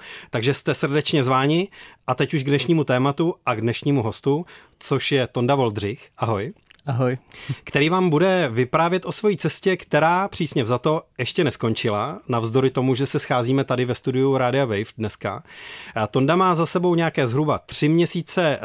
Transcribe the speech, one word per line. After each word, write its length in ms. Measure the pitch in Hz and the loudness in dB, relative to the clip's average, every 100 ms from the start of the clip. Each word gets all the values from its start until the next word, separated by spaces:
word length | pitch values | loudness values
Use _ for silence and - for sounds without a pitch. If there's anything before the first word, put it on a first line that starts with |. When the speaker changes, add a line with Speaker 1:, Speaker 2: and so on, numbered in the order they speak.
| - - - | -12 -18 -8
Speaker 1:
Takže 240 | 120 117 | -4 -2
jste 200 | 139 - | -2 -2
srdečně 500 | 143 151 147 143 156 | -2 0 -2 0 0
zváni 440 | 127 131 139 165 196 - - - - | 2 2 2 0 -2 -8 -20 -10 -4
a 80 | 127 | -2
teď 180 | 143 | -2
už 100 | 160 | -2
k 40 | 131 | 0
dnešnímu 360 | 143 151 165 | 0 2 2
tématu 500 | 139 127 135 139 165 - - | 2 2 2 0 -2 -2 -4
a 100 | 113 | -2
k 60 | |
dnešnímu 400 | 113 113 147 139 | -2 -2 0 0
hostu, 440 | 110 - - 147 175 - - - | 0 -2 -2 -2 -4 -14 -20 -10
což 320 | - 135 - | -2 -2 0
je 160 | 135 120 | 0 0
Tonda 280 | - 120 139 | 0 2 2
Voldřich. 540 | 123 101 101 117 - - | 2 0 -4 -6 -12 -6
Ahoj. 360 | 110 104 117 - _ - - | -2 -2 -4 -10 _ -12 -6
Speaker 2:
Ahoj. 320 | 120 127 127 - - - 135 | -2 0 -2 -8 -14 -10 -10
Speaker 1:
Který 260 | - 143 151 | -4 0 2
vám 200 | 185 185 | 4 4
bude 400 | 151 185 185 151 | 4 4 2 2
vyprávět 540 | 113 127 160 170 185 180 | 0 0 2 2 0 -4
o 60 | |
svojí 260 | - 214 202 | -2 0 0
cestě, 400 | 160 - 202 180 | -2 -2 0 -2
která 500 | - 151 160 180 196 | 0 2 4 2 -2
přísně 360 | - 160 156 | -4 -2 -2
vzato 380 | 110 123 156 156 - - | 0 0 0 -2 -4 -6
ještě 260 | 123 - | -4 0
neskončila, 760 | 156 - 117 113 117 104 120 175 - | 0 0 -2 0 0 -2 -2 -6 -4
navzdory 420 | 117 113 123 131 | -2 0 2 2
tomu, 260 | 135 131 127 | 2 0 0
že 100 | 139 | 0
se 140 | 147 | -2
scházíme 440 | - 131 120 135 | 0 0 2 0
tady 220 | 131 127 123 | 0 0 -2
ve 100 | 120 | -2
studiu 420 | - 127 135 131 | -2 0 2 2
Rádia 280 | 123 135 135 | 2 2 0
Wave 260 | 101 110 - | -2 -4 -6
dneska. 460 | 107 - 104 98 - - - - - - 107 | -6 -6 -8 -8 -12 -20 -18 -18 -10 -4 0
Tonda 240 | 135 135 175 | 2 2 4
má 200 | 185 165 | 4 2
za 100 | 165 | 0
sebou 300 | 180 180 170 | 0 2 2
nějaké 320 | 165 - 127 | 0 0 0
zhruba 300 | 123 151 110 | 0 0 -2
tři 320 | - - 147 | -4 0 2
měsíce 680 | 165 170 175 160 - 165 127 | 4 2 -2 -4 0 0 0